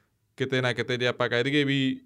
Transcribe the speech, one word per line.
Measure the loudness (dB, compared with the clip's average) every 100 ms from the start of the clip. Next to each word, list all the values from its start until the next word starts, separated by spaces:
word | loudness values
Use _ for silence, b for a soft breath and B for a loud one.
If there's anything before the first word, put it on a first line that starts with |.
| _ _ _ -8
ਕਿਤੇ | -4 -2
ਨਾ | -2
ਕਿਤੇ | -2 -2 0
ਜੇ | 0
ਆਪਾਂ | 0 0
ਕਹਿ | 0
ਦਈਏ | 2 2
ਵੀ | 2 2 0 -2